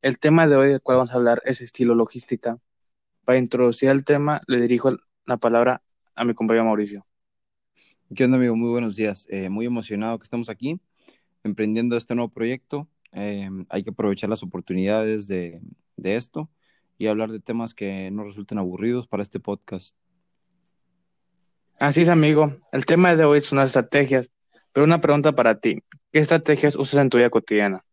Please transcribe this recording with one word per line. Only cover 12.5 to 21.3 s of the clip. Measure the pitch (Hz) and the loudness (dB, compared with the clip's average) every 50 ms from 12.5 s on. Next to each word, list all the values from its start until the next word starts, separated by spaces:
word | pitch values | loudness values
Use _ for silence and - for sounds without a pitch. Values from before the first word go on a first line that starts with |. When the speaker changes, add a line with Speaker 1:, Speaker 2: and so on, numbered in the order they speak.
| 127 127 _ _ - 147 143 _ _ _ _ _ _ | -6 -8 _ _ -10 -10 -10 _ _ _ _ _ _
Speaker 2:
Eh, | 92 101 104 104 101 98 95 95 95 92 _ | -10 -10 -8 -8 -8 -10 -10 -12 -12 -14 _
hay | - 98 98 | -10 -10 -10
que | 107 | -10
aprovechar | 98 _ 110 104 101 98 - - | -8 _ -2 -2 -2 -2 -4 -6
las | 110 107 - | -6 -6 -8
oportunidades | 90 - 90 87 _ 92 92 95 98 104 110 110 110 110 107 101 101 | -12 -12 -14 -10 _ -4 -4 -2 -2 -2 -2 -2 -2 -4 -6 -6 -8
de, | 98 90 87 85 85 85 82 - - _ _ _ _ - | -8 -8 -8 -8 -14 -18 -20 -20 -20 _ _ _ _ -10
de | - 92 101 | -6 -4 -4
esto | 117 127 - _ 156 156 160 _ _ _ _ _ _ _ _ _ | -4 -6 -8 _ -12 -12 -12 _ _ _ _ _ _ _ _ _
y | _ 104 107 | _ -4 -4
hablar | 107 107 110 110 | -2 -2 -4 -6
de | 110 107 | -8 -12
temas | - - 117 113 113 113 - | -10 -8 -6 -6 -6 -8 -10
que | - 104 98 95 95 95 95 | -10 -10 -10 -8 -8 -10 -10
no | 98 104 107 | -10 -10 -12
resulten | 104 98 104 101 - 107 | -12 -14 -16 -14 -10 -8
aburridos | 104 95 90 90 90 101 117 120 123 120 _ | -6 -6 -6 -6 -6 -4 -4 -4 -4 -6 _
para | - 101 101 | -8 -8 -8
este | 101 _ 98 | -8 _ -12
podcast. | - - 101 101 _ - - 87 - - _ _ _ _ _ _ _ _ _ _ _ _ _ _ _ _ _ _ _ _ _ _ _ _ _ _ _ _ | -8 -8 -8 -8 _ -14 -14 -14 -14 -16 _ _ _ _ _ _ _ _ _ _ _ _ _ _ _ _ _ _ _ _ _ _ _ _ _ _ _ _